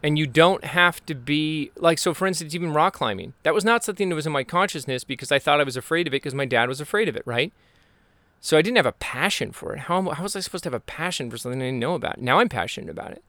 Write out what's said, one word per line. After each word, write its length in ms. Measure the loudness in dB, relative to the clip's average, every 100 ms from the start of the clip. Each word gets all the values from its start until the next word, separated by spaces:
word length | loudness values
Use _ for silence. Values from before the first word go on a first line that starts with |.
And 160 | 2 2
you 100 | 2
don't 360 | 6 6 6
have 420 | 0 4 4 4 -10
to 60 |
be, 580 | -10 -2 0 0 -2 -6 0
like, 240 | 2 2
so 140 | 0
for 120 | 0 -2
instance, 300 | -2 -6 -6
even 160 | -2
rock 220 | 2 2
climbing. 400 | 2 -4 -4 -10 -4
That 100 | 0
was 120 | 2 2
not 180 | 0
something 240 | 0 -2 -2
that 80 | -2
was 100 | -2
in 60 |
my 140 | -2 0
consciousness 580 | 0 0 -2 -6 -6
because 260 | -6 -10 0
I 100 | 0
thought 200 | 4 4
I 60 | 4
was 100 | -2
afraid 320 | -2 -2 0
of 60 |
it 80 | -2
'cause 120 | -4
my 120 | -4 0
dad 240 | 2 2
was 100 | 0
afraid 300 | -4 0 0
of 80 | -2
it, 60 | -4
right? 260 | -2 -2 _ _ _ _ _ _ _ _ _
So 180 | 2 4
I 40 |
didn't 160 | 6 4
have 80 | 2
a 80 |
passion 580 | 0 -8 -2 -2 -2 -6
for 220 | -8 -10
it. 60 | -8
How, 220 | -2 -2 -2
how 120 | -4
was 140 | -6 -6
I 20 |
supposed 240 | -8 -6
to 60 | -6
have 40 |
a 60 | -6
passion 500 | -8 -6 -6 -4 -6
for 80 | -8
something 240 | -6 -4
I 40 | -4
didn't 140 | -2
know 160 | -2 -2
about? 260 | -4 -4
Now 180 | 4 4
I'm 80 | 4
passionate 420 | 2 -4 -6 -10
about 220 | -10 -12
it. 120 | -14